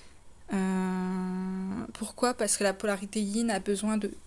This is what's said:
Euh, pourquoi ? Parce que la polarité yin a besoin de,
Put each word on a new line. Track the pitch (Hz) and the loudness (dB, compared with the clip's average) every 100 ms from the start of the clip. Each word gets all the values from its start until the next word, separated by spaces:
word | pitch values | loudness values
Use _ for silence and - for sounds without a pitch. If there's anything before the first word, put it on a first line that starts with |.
| - - - - - | -18 -18 -20 -16 -2
Euh, | 196 190 185 185 185 185 185 185 185 185 190 190 196 - | 0 2 2 2 0 0 0 0 -2 -2 -2 -2 -4 -6
pourquoi ? | - 214 - 247 | -6 -8 0 2
Parce | - 208 - | 2 2 4
que | |
la | 202 | 2
polarité | 196 214 196 202 220 | 2 0 0 -2 -2
yin | 202 214 233 | 0 2 2
a | 190 | 2
besoin | 196 196 208 214 | 2 2 2 2
de, | 202 - | 0 -6